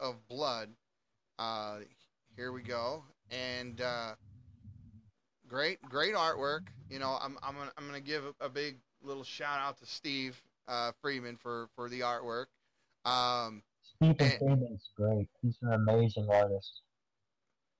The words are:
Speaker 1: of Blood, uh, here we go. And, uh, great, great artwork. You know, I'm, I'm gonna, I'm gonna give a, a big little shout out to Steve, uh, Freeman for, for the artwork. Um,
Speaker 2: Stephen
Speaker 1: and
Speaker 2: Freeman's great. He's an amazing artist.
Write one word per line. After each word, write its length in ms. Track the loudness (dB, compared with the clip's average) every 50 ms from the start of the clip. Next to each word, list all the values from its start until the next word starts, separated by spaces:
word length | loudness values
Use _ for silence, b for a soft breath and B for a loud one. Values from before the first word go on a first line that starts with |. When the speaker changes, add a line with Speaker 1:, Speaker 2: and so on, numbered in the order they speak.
Speaker 1:
of 160 | -6 -6 -6 -8 -12 _
Blood, 400 | -6 -4 -2 -2 -2 -4 -6 -10 -14 _ _ _ _ _ _ _ _ _ _ _ _ -6
uh, 400 | -4 -4 -4 -4 -4 -6 -8 -10 -12 -16 -18 _ _ _ _ _ _ _ -12 -10
here 140 | -8 -8 -8
we 80 | -8 -8
go. 400 | -6 -4 -2 -2 -2 -4 -6 -10 -16 _ _ _ _
And, 520 | -8 -6 -4 -4 -4 -6 -6 -8 -6 -4
uh, 340 | -4 -4 -2 -4 -4 -6 -8 -12 -16 -20 -20 -20 -20 -20 -20 -20 -20 -20 -18 -18 -20 -20 -20 -20 -20 -20 _ _ _ _ _ _ _ -10
great, 340 | -4 -2 -2 -2 -2 -4 -10
great 320 | -6 -2 0 0 2 2
artwork. 520 | 2 2 2 0 0 -2 -2 -2 -4 -6 -10 -16 -18 -16 -14
You 100 | -10 -6
know, 180 | -4 -4 -2 -2
I'm, 160 | -4 -6 -8 -8 -8
I'm 120 | -8 -8
gonna, 160 | -8 -10 -10 -12 -12
I'm 80 | -12
gonna 140 | -12 -12 -10
give 240 | -6 -4 -4 -4 -4
a, 200 | -6 -10 -8 -8
a 40 | -6
big 280 | -4 -4 -4 -4 -6 -10 _ _ _ _ -12
little 200 | -10 -10 -8 -10
shout 360 | -10 -10 -6 -4 -2 -2 -2
out 180 | -2 -4 -6 -8
to 60 | -12
Steve, 560 | -14 -14 -8 -6 -4 -2 -2 -2 -4 -6 -10 -18 _ _ _ _ -6
uh, 240 | -2 -2 -2 -2 -4 -4
Freeman 340 | -4 -4 -4 -4 -6 -8 -10 -10
for, 300 | -8 -6 -6 -6 -8 -10 _
for 140 | -10 -8 -6
the 120 | -4 -2
artwork. 440 | -2 0 0 -2 -4 -4 -4 -4 -6 -8 _ _ _ _ _ _ _ _ _ _ _
Um, 580 | 2 2 4 4 4 2 2 0 -2 -6 -10 -14 _ _ _ _ -20 2
Speaker 2:
Stephen 200 | _ 8 8 8 8
Speaker 1:
and 200 | 6 6 6 4
Speaker 2:
Freeman's 500 | 4 6 6 6 4 2 -4 -10 -12 -14 -2
great. 320 | 0 2 4 4 4 2 -2 -4 _
He's 160 | 0 0 0 0
an 120 | 0 2 4
amazing 540 | 4 6 6 6 6 6 6 4 2 2 6
artist. 500 | 6 6 8 6 4 0 -2 -6 -12 -16 -20 _ _ _ _ _ _ _ _ _ _ _ _ _ _ _ _ _ _ _